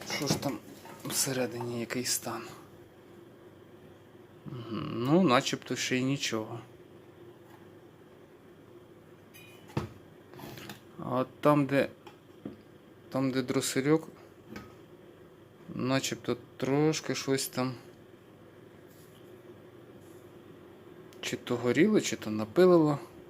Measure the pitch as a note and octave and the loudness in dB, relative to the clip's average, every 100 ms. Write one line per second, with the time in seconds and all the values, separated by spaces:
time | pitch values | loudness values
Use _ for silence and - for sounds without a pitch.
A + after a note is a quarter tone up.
0 | - - C#3+ - C#3+ A#2 - - - - | -8 -4 -2 -2 -4 -6 -12 -20 -18 -14
1 | C3 - C#3+ B2+ B2 A#2+ A#2+ A#2+ A2+ B2+ | -6 -2 -2 -2 -4 -6 -6 -6 -4 -4
2 | B2 - A#2 A2+ A2 - - - - - | -2 -4 -4 -10 -10 -16 -20 -20 -20 -20
3 | - - - - - - - - - - | -20 -20 -20 -20 -20 -20 -20 -20 -20 -20
4 | - - - - - B2+ A2+ G#2+ A2 A2+ | -20 -20 -20 -18 -14 -12 -8 -8 -6 -4
5 | B2 E3+ F3 C3 - - - B2+ - B2+ | 4 6 6 6 4 -4 -4 -4 0 0
6 | C3 C#3 - A2 A2 A#2 - - - - | 0 0 -2 -4 -4 -10 -12 -20 -20 -20
7 | - - - - - - - - - - | -20 -20 -20 -20 -20 -20 -20 -20 -20 -20
8 | - - - - - - - F4 - - | -20 -20 -20 -20 -20 -20 -20 -20 -20 -20
9 | - - - - - - - - - - | -20 -20 -20 -20 -20 -20 -12 -8 -8 -10
10 | - - - - - - - - - - | -20 -20 -20 -18 -16 -14 -14 -16 -18 -10
11 | - B2+ B2+ - D3 D3 C3+ C#3 - - | -2 -2 -2 2 4 6 4 2 2 -2
12 | - - - - - - - - - - | -20 -20 -20 -16 -16 -16 -20 -20 -20 -20
13 | - C3 C3+ B2+ B2+ C3+ - C3+ C#3 D#3+ | -8 -2 0 0 0 0 0 0 4 2
14 | D#3+ - - - - - - - - - | 2 -18 -20 -20 -18 -16 -16 -20 -20 -20
15 | - - - - - - - - B2+ C3 | -20 -20 -20 -20 -20 -20 -12 -4 0 0
16 | - A#2 - A#2+ - - B2+ C#3 D#3 D3+ | 0 -4 -4 -4 -6 -6 0 4 4 2
17 | - C3 - C3+ - - C3 A#2+ - - | -2 -4 0 0 -2 -2 -4 -4 -14 -20
18 | - - - - - - - - - - | -20 -20 -20 -20 -20 -20 -20 -20 -20 -20
19 | - - - - - - - - - - | -20 -20 -20 -20 -20 -20 -20 -20 -20 -20
20 | - - - - - - - - - - | -20 -20 -20 -20 -20 -20 -20 -20 -20 -20
21 | - - - B2+ - A#2+ A#2+ A#2+ G#3 G#3 | -20 -10 -6 -6 -4 0 2 6 6 4
22 | - A2 G#2+ G#2+ G#2+ E3+ F#3 F3 D3+ C#3+ | 2 -4 -4 -4 0 6 8 8 6 2
23 | - - | -4 -18